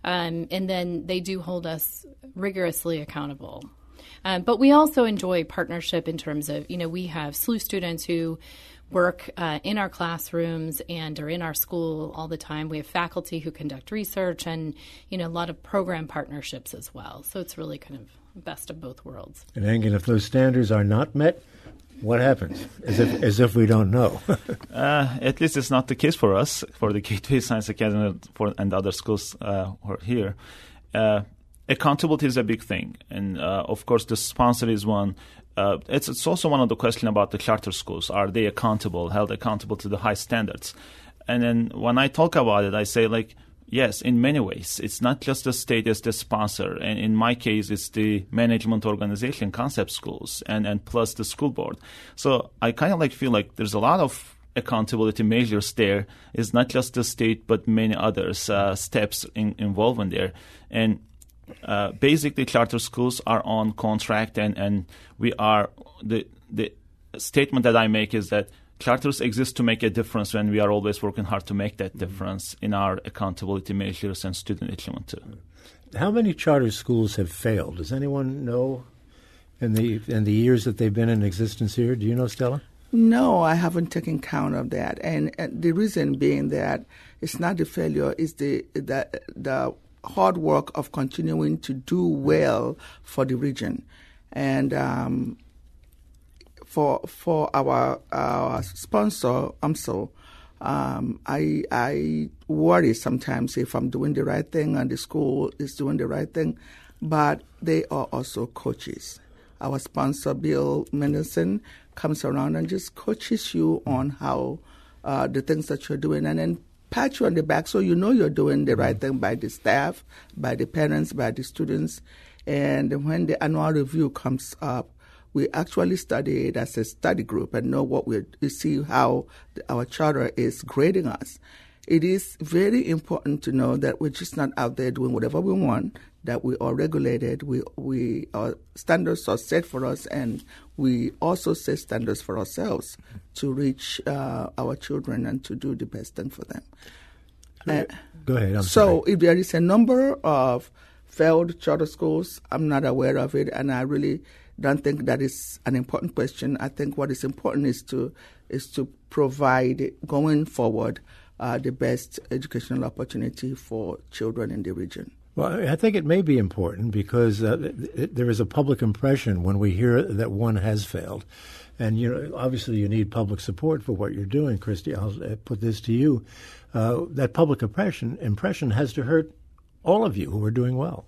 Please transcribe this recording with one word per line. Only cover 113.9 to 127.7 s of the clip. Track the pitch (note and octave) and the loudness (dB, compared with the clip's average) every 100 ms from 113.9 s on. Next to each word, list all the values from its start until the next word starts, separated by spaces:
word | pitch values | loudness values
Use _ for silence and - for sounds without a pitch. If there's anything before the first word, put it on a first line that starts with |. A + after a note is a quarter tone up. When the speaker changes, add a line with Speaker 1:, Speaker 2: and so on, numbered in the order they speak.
| C3 C#3 | -2 -2
Speaker 4:
how, | C3+ C#3+ C3 C3 D3+ - - - - | -4 -4 -2 -4 -6 -14 -20 -20 -10
uh, | - C3+ C3 | -4 -2 0
the | C3+ | -2
things | C3+ D#3 D3+ | 0 -2 -2
that | C#3 - | -6 -4
you're | D3 | -4
doing | D3+ D3+ D3+ | 0 0 0
and | D#3+ | -2
then | D#3+ E3+ - _ _ | -2 -4 -10 _ _
pat | - C#4 - | -2 -2 2
you | A3+ | 2
on | |
the | E3+ | 2
back | D3+ D3+ D#3+ | 2 0 2
so | G#3 | 0
you | F#3+ | 4
know | E3+ G3 | 4 4
you're | B3 D3+ | 4 4
doing | D3 C#3+ C#3+ | 2 2 2
the | C#3+ - | 2 2
right | C3 G#2+ | 2 0
thing | C3+ C3 | -2 0
by | G2 | -2
the | A2+ A2+ | -2 -6
staff, | - A2 B2+ D3+ - - - - - | -2 2 2 2 -4 -16 -20 -18 -6
by | B2+ | -4
the | B2 - | -2 -2
parents, | D#3+ D3+ D3+ D3+ | 0 2 0 -2
by | C#3+ A2+ | -2 -2
the | A#2+ | -2
students. | - - - G2+ D#3 - - - - - - | -8 -6 -2 -2 -4 -8 -20 -20 -20 -14 -4
And | C#3+ C#3+ C#3 C#3+ C#3+ | 0 2 2 0 -2
when | D3 E3 D#3 | -2 0 0
the | - | 0
annual | D3+ D#3 D#3 | 0 2 2
review | D#3 C3+ D#3 C#3+ | 2 0 0 0
comes | - B2+ C3 - - | -2 -4 -4 -6 -8
up, | D3+ B2 - - - - - | -6 -6 -8 -16 -20 -20 -6
we | C#3+ C#3 | -2 0
actually | D#3 E3+ - F3 F3+ | -2 -2 0 0 0
study | - B2+ D3 C3+ C3+ | -2 -2 0 0 0
it | - | -2
as | A#2+ - | -4 -4
a | |
study | A2 - - F3+ | -6 -2 0 0
group | - G#2+ - | -2 -4 -2
and | A#2 - | -4 -2